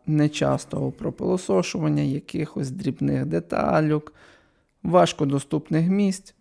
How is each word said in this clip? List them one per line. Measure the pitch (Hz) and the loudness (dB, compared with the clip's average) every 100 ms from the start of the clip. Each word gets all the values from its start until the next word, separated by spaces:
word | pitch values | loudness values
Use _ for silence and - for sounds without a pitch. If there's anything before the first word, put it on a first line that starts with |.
| - | 0
нечастого | 151 147 147 139 131 - - 135 | 2 2 2 0 0 -4 -6 -6
пропилосошування | - - - - 185 - 190 175 196 156 147 | -4 -8 -4 -2 -2 2 0 0 -2 0 2
якихось | 147 143 - 170 151 - 135 | 0 -2 -6 -6 -6 -6 -6
дрібних | 131 - 127 143 135 139 | -4 -6 -2 -2 0 -2
детальок, | 165 - - - 156 156 151 - - - - _ _ _ _ | -4 -2 0 2 2 2 0 -4 -16 -20 -20 _ _ _ _
важкодоступних | 180 175 175 - 143 139 - 151 - 160 170 | 2 4 4 2 -2 -2 -2 -4 -2 0 2
місць, | 196 196 190 - - | 2 0 -2 -10 -8